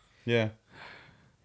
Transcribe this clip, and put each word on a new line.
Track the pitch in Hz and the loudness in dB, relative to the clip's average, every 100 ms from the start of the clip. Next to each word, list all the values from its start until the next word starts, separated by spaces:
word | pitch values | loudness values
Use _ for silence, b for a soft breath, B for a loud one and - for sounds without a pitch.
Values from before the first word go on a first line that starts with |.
| _ _ | _ _
Yeah. | - 117 110 107 _ b b b b b b b | 2 2 2 -2 _ b b b b b b b